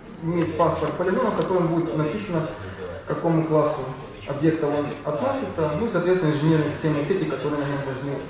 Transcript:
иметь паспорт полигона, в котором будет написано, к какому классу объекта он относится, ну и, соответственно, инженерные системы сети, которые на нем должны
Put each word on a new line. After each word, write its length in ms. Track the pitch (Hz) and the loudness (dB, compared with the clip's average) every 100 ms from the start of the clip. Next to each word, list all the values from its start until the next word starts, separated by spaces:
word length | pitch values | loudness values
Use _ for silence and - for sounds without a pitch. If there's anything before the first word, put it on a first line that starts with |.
| - - | -18 -8
иметь 340 | 165 170 156 - | -2 0 0 2
паспорт 360 | 170 - 151 | 2 2 -2
полигона, 360 | - 180 220 233 | 0 0 2 0
в 80 | - | 0
котором 300 | 156 185 165 | 2 2 2
будет 280 | 165 - 156 | 2 0 0
написано, 540 | 156 208 - 165 156 - - - 90 - - | 0 -2 -2 -2 -2 -6 -10 -10 -10 -10 -6
к 20 | |
какому 380 | 151 170 165 160 | -2 2 2 4
классу 340 | 151 151 135 131 - - - - | 4 4 0 -4 -8 -10 -12 -8
объекта 400 | 139 156 - 147 | 0 2 4 2
он 180 | 147 143 - | 0 -2 -4
относится, 680 | 151 - 269 269 196 - 151 151 | -4 -2 0 -2 -4 -2 0 0
ну 80 | 226 | 0
и, 40 | |
соответственно, 420 | 175 170 185 156 | 0 2 2 4
инженерные 360 | 147 156 156 143 | 2 4 4 4
системы 340 | - 156 147 | 0 0 0
сети, 220 | 143 185 156 | 2 0 0
которые 340 | 135 147 147 | -2 -2 -2
на 60 | 139 | -2
нем 140 | 143 | -2
должны 360 | 135 127 139 135 - | -4 -4 -4 -4 -6